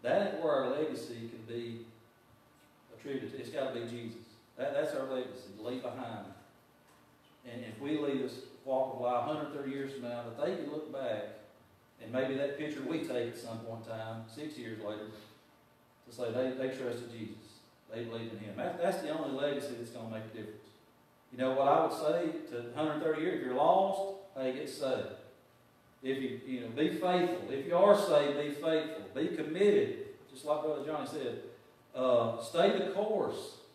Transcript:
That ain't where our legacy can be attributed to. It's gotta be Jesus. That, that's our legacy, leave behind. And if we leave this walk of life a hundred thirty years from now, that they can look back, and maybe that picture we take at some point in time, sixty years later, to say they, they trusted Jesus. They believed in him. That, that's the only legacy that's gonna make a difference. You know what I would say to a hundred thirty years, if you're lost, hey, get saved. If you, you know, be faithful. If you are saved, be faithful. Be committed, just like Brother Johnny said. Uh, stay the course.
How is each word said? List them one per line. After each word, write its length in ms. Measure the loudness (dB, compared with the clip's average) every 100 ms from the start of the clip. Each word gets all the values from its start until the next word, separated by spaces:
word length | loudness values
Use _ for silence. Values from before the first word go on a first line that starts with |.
That 340 | 4 4 2 0
ain't 60 |
where 120 | 2
our 160 | 2 2
legacy 600 | 0 -2 -4 -8 -10 -10
can 140 | -12 -8
be 360 | -8 -6 -10 -12 -20 -20 _ _ -20 _ _ _ _ -20 -14
attributed 360 | -6 -6 -6
to. 40 | -10
It's 80 | -8
gotta 280 | -4 -4 -4
be 80 | -8
Jesus. 320 | -8 -10 -12 -18 -20 _ -6
That, 160 | -2
that's 220 | 0 -2 -2
our 180 | -4
legacy, 360 | -4 -4 -10 -16 -10
leave 220 | -8 -6
behind. 460 | -6 -8 -8 -10 -12 -18 -20 -20 _ _ _ -20 -20 _ _ _
And 180 | -12 -10 -10
if 120 | -8
we 160 | -2 0
leave 240 | 2 0
this 180 | -2 -6 -14 -12
walk 320 | 0 2 2 0
of 60 |
life 260 | 2 2 2
a 60 |
hundred 200 | -2 -4
thirty 180 | -4 -4
years 200 | -4 -6
from 120 | -6
now, 200 | -6 -6
that 140 | -8 -2
they 180 | 0 0
can 160 | -4
look 220 | -6 -6
back, 300 | -4 -2 -2 -4 -12 -20 -20 -20 -20 _ -18
and 120 | -4
maybe 220 | 0 0 0
that 220 | -2 -2
picture 240 | -4 -4 -2
we 120 | -2
take 340 | 0 -2 -2
at 40 | -6
some 200 | -10 -10
point 240 | -8 -10 -8
in 60 |
time, 300 | -6 -6 -8 -10
sixty 280 | -10 -10 -8
years 200 | -10 -8
later, 260 | -6 -8 -10 -14 -18 -20 -20 -20 _ _ _ _ -20
to 80 | -4
say 160 | -2
they, 200 | 2 0
they 220 | 0 -4
trusted 380 | -2 -4 -4 -8
Jesus. 240 | -10 -10 -10 -18 -20 -20 _ -12
They 120 | -8
believed 300 | -6 -6 -8
in 60 | -8
him. 140 | -8 -4
That, 240 | -4 0
that's 220 | 0 0
the 80 | -2
only 260 | -4 -4 0
legacy 380 | 0 0 -4 -8
that's 100 | -10
gonna 220 | -10 -8
make 120 | -8 -10
a 60 | -12
difference. 300 | -12 -14 -20 -20 _ _ _ _ _
You 80 | -2
know 140 | 0
what 140 | 4 6
I 160 | 6
would 80 | 6
say 380 | 2 2 2 0 -4 -6
to 180 | -8 -6
a 80 | -2
hundred 240 | 0 2
thirty 220 | 2 2
years, 160 | 2 0
if 80 | 0
you're 80 | 6
lost, 640 | 8 8 6 2 -2 -6 -12 -2
hey, 160 | -2
get 160 | -2 -6
saved. 380 | -2 0 0 -2 -10 -16 -20 -20 -20 _ _ _ _
If 180 | -2 -2
you, 180 | -2 -6 -6
you 160 | -6
know, 60 | -4
be 220 | 0 2
faithful. 600 | 2 2 4 4 0 -4
If 160 | -4 2
you 100 | 6
are 220 | 10 10
saved, 400 | 8 6 6 2
be 140 | -2
faithful. 540 | 0 2 2 2 -8 -8 -2
Be 140 | 0
committed, 760 | 0 -2 6 8 8 4 -2 -8 -14 -18
just 140 | -10 0
like 160 | 2
Brother 240 | 2 -2 -2
Johnny 220 | -4 -4
said. 320 | -4 -4 -4 -10 -16 -20 -20 -12 2
Uh, 440 | 6 6 6 0
stay 340 | 0 6 6 6
the 140 | 2
course. 640 | 2 2 2 0 -2 -8 -14 -20